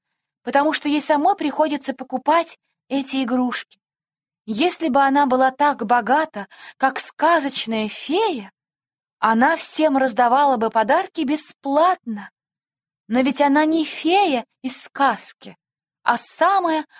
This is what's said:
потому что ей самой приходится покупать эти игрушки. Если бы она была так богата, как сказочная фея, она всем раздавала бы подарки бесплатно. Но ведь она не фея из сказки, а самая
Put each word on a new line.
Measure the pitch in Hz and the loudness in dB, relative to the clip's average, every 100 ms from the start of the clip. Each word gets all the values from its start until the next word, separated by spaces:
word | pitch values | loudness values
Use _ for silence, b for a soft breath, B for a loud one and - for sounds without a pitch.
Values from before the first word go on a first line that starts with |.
| _ _ _ _ | _ _ _ _
потому | - 277 294 | -2 0 2
что | 294 294 | 0 0
ей | 294 | 0
самой | - 294 339 392 | 2 2 2 0
приходится | 311 - 311 285 - | -2 0 0 -2 -4
покупать | 262 254 254 - 330 330 - _ _ _ | -8 -8 -4 0 0 0 -8 _ _ _
эти | 269 269 269 | -6 -2 -4
игрушки. | 247 254 254 - - _ _ _ _ _ _ _ | -2 0 -2 -4 -12 _ _ _ _ _ _ _
Если | - 214 349 349 320 | -8 -2 -2 0 0
бы | 262 | 2
она | 277 277 277 | 2 2 2
была | 254 262 | 2 0
так | 262 294 277 | 2 0 0
богата, | 214 240 214 285 311 208 196 B B - | 0 0 2 0 -2 -8 -16 B B -4
как | 269 262 | -2 0
сказочная | - - 302 339 277 - 226 220 214 | -4 0 2 2 0 -4 -4 -4 -4
фея, | - - 339 440 269 196 _ _ _ _ _ _ _ | -8 -4 -2 -2 -4 -10 _ _ _ _ _ _ _
она | 220 226 269 330 | 0 2 2 2
всем | - - 311 269 | -2 0 2 2
раздавала | 262 220 240 262 285 254 | 0 2 2 4 2 2
бы | 226 | 0
подарки | 220 214 311 381 - | 0 2 0 0 -6
бесплатно. | 269 302 - - 277 285 349 370 240 208 196 _ _ _ _ _ _ _ - | -2 -2 -2 -4 -2 2 2 0 -6 -12 -14 _ _ _ _ _ _ _ -4
Но | 240 | 0
ведь | 262 - | 0 2
она | 285 285 | 2 2
не | 311 320 | 2 0
фея | 302 - 320 381 381 254 - _ | -2 -4 0 2 2 -2 -6 _
из | 254 - | -4 -2
сказки, | - - 269 208 - - 202 - _ _ _ _ | -2 0 -2 -2 -8 -14 -20 -20 _ _ _ _
а | - 233 | -2 0
самая | - - 339 392 349 311 294 | 0 0 2 2 0 -2 -6